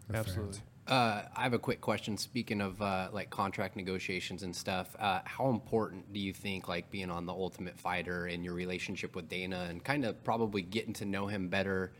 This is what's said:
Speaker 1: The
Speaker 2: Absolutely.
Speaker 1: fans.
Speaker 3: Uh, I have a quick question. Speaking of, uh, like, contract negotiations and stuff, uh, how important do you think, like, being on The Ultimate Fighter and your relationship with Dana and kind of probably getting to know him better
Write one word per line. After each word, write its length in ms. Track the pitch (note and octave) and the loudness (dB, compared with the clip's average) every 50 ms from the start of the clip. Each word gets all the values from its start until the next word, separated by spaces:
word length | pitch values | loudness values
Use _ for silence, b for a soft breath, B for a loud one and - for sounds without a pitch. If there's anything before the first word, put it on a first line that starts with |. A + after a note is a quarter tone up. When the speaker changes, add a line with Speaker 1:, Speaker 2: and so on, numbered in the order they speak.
| - | -6
Speaker 1:
The 100 | - G#2 | -2 0
Speaker 2:
Absolutely. 360 | A2 G#2+ F#2+ F2+ A2 G#2 G2+ G2+ | 0 0 0 0 -2 -2 -4 -6
Speaker 1:
fans. 100 | G#2 - - - - - | -8 -12 -14 -18 -14 0
Speaker 3:
Uh, 360 | - C3+ B2+ A#2+ A2+ G#2 G#2 - - - | 4 6 6 6 6 4 0 -2 -4 -2
I 60 | A2+ B2 | 0 2
have 100 | C3 A#2 | 4 4
a 60 | A2 | 2
quick 220 | - C3 G2+ - | 2 0 0 2
question. 340 | - A#2+ G#2+ G2+ - A#2 G2+ | 2 2 2 2 0 -2 -2
Speaking 440 | F#2+ - - - A#2+ G#2+ - A2+ G2+ | -2 -4 -2 -2 -2 0 0 0 2
of, 200 | G2+ F#2+ F2+ F#2+ | 2 0 0 0
uh, 280 | G#2 G2+ F#2+ F#2 F#2 F2+ | 2 2 2 2 0 0
like, 180 | G2+ G2+ F2 - | -2 -4 -4 -2
contract 460 | - - G2 G2 - - G2+ F#2 - | 0 0 0 0 2 0 -2 -2 -2
negotiations 640 | G#2 F2+ F#2 F#2 F#2 - - F#2 F2+ - - F#2+ F2+ | -4 -2 0 0 0 0 -2 -2 -2 -2 -4 -6 -6
and 140 | G2 F2+ F2 | -6 -6 -6
stuff, 400 | - - G#2 F#2+ F#2 F2+ - - - | -4 -2 0 0 0 -2 -4 -4 0
uh, 220 | G#2 G2+ F#2 F#2+ - | 2 2 4 2 0
how 260 | - - - B2+ C3+ | -4 -2 2 4 4
important 600 | A#2+ G#2 - - A#2 A2 G#2+ E2 F2 F#2+ - G2 G2+ | 4 2 2 2 2 2 2 2 -2 -8 -10 -6 -4
do 60 | G#2 | -2
you 140 | G2 F#2+ F#2 | -2 -2 -2
think, 340 | - - G2+ F#2+ F#2 - | -2 -4 -2 -2 -2 -2
like, 220 | - F2 F2+ F2 - | -2 -2 -2 -2 -4
being 220 | - G2 F#2+ F2+ | -6 -4 -4 -2
on 160 | E2+ F2 F2 | -2 -2 -2
The 60 | F2 F2+ | -4 -2
Ultimate 460 | F#2 F#2 F2 - - F#2 F2+ E2+ - | -2 -2 -2 -2 -4 -8 -8 -8 -4
Fighter 460 | - F2+ F2+ F2+ E2+ F2+ F2+ F2 F2 | -2 0 0 0 0 0 -2 -2 -2
and 180 | F2 F2 E2+ F2 | -2 -2 -2 -2
your 120 | F2+ F2 | -2 -2
relationship 600 | F2 F2+ F2+ F#2 F2 - - F#2+ - - F#2 - | -2 0 0 -2 -2 -2 -4 -4 -4 -6 -6 -6
with 140 | F#2+ E2 - | -8 -6 -4
Dana 380 | F2+ F2+ F#2 F#2 F#2+ F2+ F2+ F2 | -2 -2 -2 -2 -2 -2 -2 -2
and 140 | E2+ F2 F2 | -4 -4 0
kind 200 | C3+ C#3 D3 B2+ | 0 2 2 2
of 200 | G#2+ F#2+ - - | 2 0 0 0
probably 400 | B2 A2+ A#2 A2+ G#2+ G2+ G2+ F2 | 2 4 4 4 4 4 0 0
getting 300 | F2+ G#2 A2 - A2+ G#2 | 2 0 0 0 0 -4
to 120 | - G#2 | -2 -2
know 220 | G2+ F#2+ G2 G2+ | 0 0 0 0
him 200 | G2 G#2+ G2 F#2 | 0 0 0 0
better 460 | F2 F#2+ G2 F#2+ G2 F#2+ F#2+ F#2 F2+ b | 2 4 4 4 4 4 2 2 -2 b